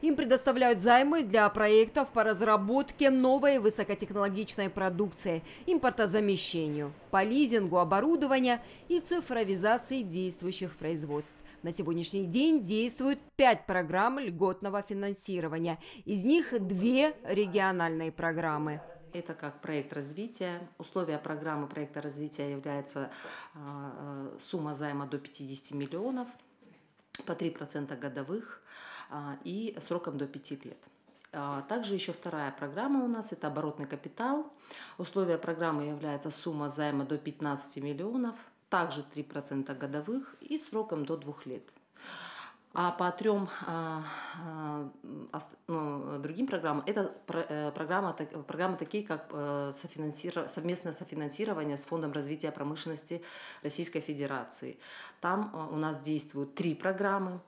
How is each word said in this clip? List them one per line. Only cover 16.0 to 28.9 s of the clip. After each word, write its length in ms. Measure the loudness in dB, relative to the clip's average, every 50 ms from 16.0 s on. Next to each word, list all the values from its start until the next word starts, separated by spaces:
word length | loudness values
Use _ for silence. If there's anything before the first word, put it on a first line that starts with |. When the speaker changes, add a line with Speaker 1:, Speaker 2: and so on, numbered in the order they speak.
| -4
Speaker 1:
Из 180 | -2 -2 2 4
них 220 | 6 6 6 6 2 0 0
две 560 | 0 0 0 4 4 6 6 6 6 4 2 -2
региональные 880 | -4 0 2 2 2 4 4 4 4 4 4 4 2 2 0 0 -2 -4
программы. 680 | -4 0 0 0 0 2 0 0 0 0 0 -2 -2 -4 -8 -14 -18 -18 -18 -10
Speaker 2:
Это 200 | -10 -10 -8 -8
как 300 | -10 -8 -8 -10 -10 -8
проект 320 | -6 -4 -2 -2 -2 -4 -6
развития. 680 | -8 -6 -6 -6 -8 -8 -8 -6 -6 -4 -4 -4 -6 -10 -12 -14
Условия 400 | _ -14 -4 -2 -2 0 0 -2
программы 520 | -4 -2 -4 -6 -4 -4 -4 -2 -2 -4 -4
проекта 340 | -4 -6 -6 -6 -6 -8
развития 480 | -8 -6 -6 -6 -8 -8 -6 -4 -4 -4
является, 600 | -4 -6 -4 -4 -4 -4 -6 -6 -6 -6 -8 -8 -8 -12 -14 -12 -12 -14 -16 -16 -16
а, 60 | -12 -12 -10 -10 -8 -10 -10 -10 -10 -10 -10 -8 -8 -10 -10 -10
а, 40 | -12
сумма 360 | -10 -6 -4 -4 -4 -4 -4
займа 320 | -4 -4 -4 -4 -4 -4
до 100 | -4 -6
пятидесяти 560 | -6 -8 -10 -14 -12 -10 -10 -10 -10 -10 -8
миллионов, 560 | -6 -6 -6 -4 -4 -4 -2 -2 -2 -4 -6 -8 -12 -20 -20 _ _ _ _ -20 -20 _ _ _ _ _ _ _ _ -12 -6
по 100 | -6 -4
три 140 | -2 -2 -4
процента 480 | -4 -4 -10 -8 -6 -6 -6 -6 -8
годовых, 640 | -8 -8 -8 -6 -6 -6 -6 -6 -8 -8 -10 -16 -20 _ -20 -20 -18 -16 -16